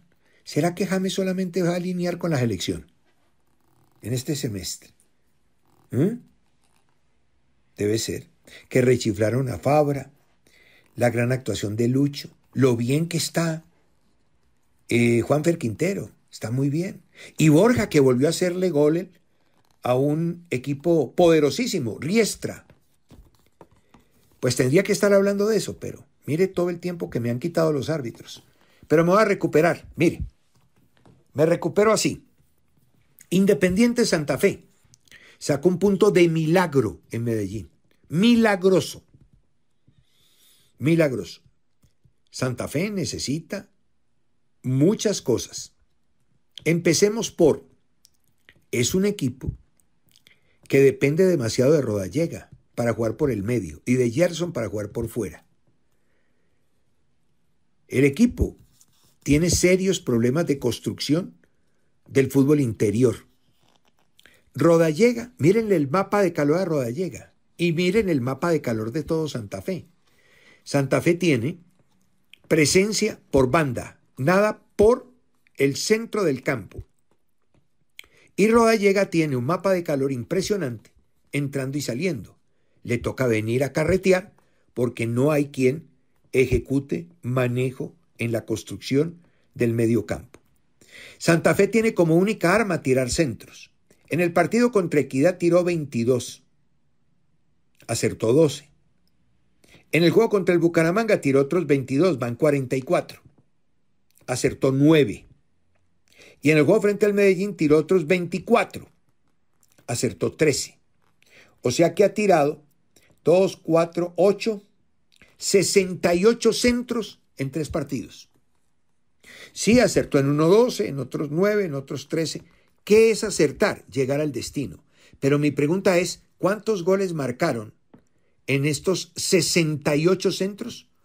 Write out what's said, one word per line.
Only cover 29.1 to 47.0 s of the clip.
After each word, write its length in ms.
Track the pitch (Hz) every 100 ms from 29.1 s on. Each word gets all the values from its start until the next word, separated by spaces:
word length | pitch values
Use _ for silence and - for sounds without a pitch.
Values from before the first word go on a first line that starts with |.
| 190
a 40 | 214
recuperar, 640 | 196 156 151 165 143 - -
mire, 260 | 165 - - _ _ _ _ _ _ _ _ _ _
me 140 | - 160
recupero 440 | 170 175 - 214
así. 360 | 214 151 101 _ _ _ _ _ _ _ _ _ _ _
Independiente 760 | 180 196 202 185 185 240 240 226
Santa 320 | 175 147 135
Fe 300 | 202 - _ _ _ _ _ - - _
sacó 280 | - 143 180
un 120 | 180
punto 320 | 202 196 208
de 180 | 175 175
milagro 720 | 160 156 175 175 139 110 85 _
en 140 | 117
Medellín. 460 | 117 113 98 110 - _ _ _ _
Milagroso. 960 | 156 226 240 220 196 190 185 - - _ _ _ _ _ _ _ _ _ _ _ _ _ _ _ _ _ _
Milagroso. 640 | 135 165 156 113 87 - _ _ _ _ _ _ _ _ _
Santa 380 | - 131 120 98
Fe 240 | 143 202
necesita 800 | 202 143 85 - 151 - 202 - _ _ _ _ _ _ _ _ _
muchas 600 | 131 131 156 214 220 202
cosas. 500 | - 107 - - - _ _ _ _ _ _ _ _ - -
Empecemos 640 | 170 180 160